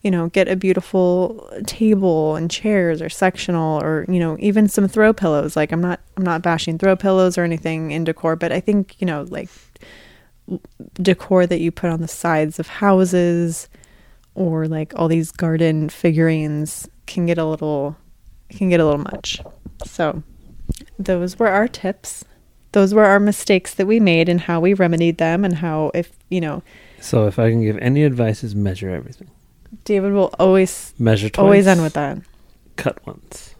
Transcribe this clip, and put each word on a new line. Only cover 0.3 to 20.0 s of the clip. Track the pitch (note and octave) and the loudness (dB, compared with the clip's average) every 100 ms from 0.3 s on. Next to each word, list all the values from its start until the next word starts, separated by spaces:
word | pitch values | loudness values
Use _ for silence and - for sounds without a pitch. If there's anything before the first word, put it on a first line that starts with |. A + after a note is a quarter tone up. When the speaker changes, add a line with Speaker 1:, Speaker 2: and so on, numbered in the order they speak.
| G3 F3+ | 0 2
Speaker 1:
a | F#3 | 0
beautiful | F#3+ F#3 - F#3+ F3+ F3+ F#3 A3 - - G#3 | 2 0 0 0 2 2 -2 -6 -16 -12 -12
table | - A3 G3+ F#3+ D#3+ D#3 D#3 | 0 2 4 2 2 0 -2
and | E3 | -4
chairs | - A3 G3+ F3 D#3+ | -4 0 2 2 -2
or | D#3+ | -6
sectional | - F#3 - - F3 D#3+ D3+ | -2 -2 -2 -4 -2 0 -2
or, | D#3 D#3 - | -2 -4 -2
you | F3+ | 0
know, | E3 D#3 | 0 -2
even | G#3 G#3 G#3 | 0 2 2
some | - G3 | 2 0
throw | A3 G#3+ | 4 2
pillows. | A3 F3+ D3 D3 D#3 | 2 0 0 0 -2
Like, | D3+ | -2
I'm | E3 | 0
not, | F3+ F3 _ - | -2 -4 _ -6
I'm | |
not | F#3 E3 | -4 -2
bashing | F3 E3 - E3 | -2 -2 -4 0
throw | F#3+ F#3 | 0 2
pillows | G3 F#3+ F#3 F3 | 2 2 2 0
or | |
anything | E3+ E3 D#3+ D#3+ D#3+ | -2 -2 -4 -6 -6
in | D#3 | -4
decor, | E3 D#3+ E3 D#3+ | -4 -2 -2 -2
but | E3+ | -2
I | F#3 | -2
think, | G3 G3+ F#3+ - | 0 0 -2 -6
you | F3+ | -4
know, | D3+ - | -4 -8
like, | - F3+ - _ _ - - - - _ _ - F#3 - _ - - | -12 -12 -18 _ _ -20 -20 -20 -20 _ _ -12 -12 -12 _ -16 -2
decor | F#3 F3+ - F#3 F3 | 0 0 2 2 2
that | E3+ | 0
you | E3 | -4
put | - F3+ | -4 -4
on | E3 | -4
the | E3 | -6
sides | - E3+ D#3+ D#3 - | -6 -2 0 -2 -6
of | D#3+ | -12
houses | - G3+ F#3+ F#3 F3+ F3 E3+ E3+ D#3+ - - _ _ _ _ _ - | -2 2 4 4 2 0 0 -2 -6 -12 -20 _ _ _ _ _ -6
or, | F3+ D#3+ D#3+ | -4 -2 -4
like, | D#3 D#3 - | -4 -6 -4
all | E3 | 0
these | E3 D#3+ | 0 -2
garden | - E3 D#3+ E3 D#3 D#3 | -4 -2 0 0 0 -4
figurines | - F3 D#3+ D#3+ D#3 D3+ D3+ D3+ - - _ - | -2 0 2 2 2 -2 -4 -6 -10 -16 _ -10
can | - E3+ | -4 -2
get | E3 | 0
a | D#3+ | -2
little, | D#3 D#3 D3 C#3+ D#3 _ - - - - | -4 -4 -4 -6 -10 _ -20 -20 -20 -20
can | - F#3+ | -4 2
get | F3 | 4
a | D#3 | 4
little | D3 | 2
much. | - - - - - - - - - | -4 -10 -10 -10 -14 -18 -20 -16 -14
So | - | -4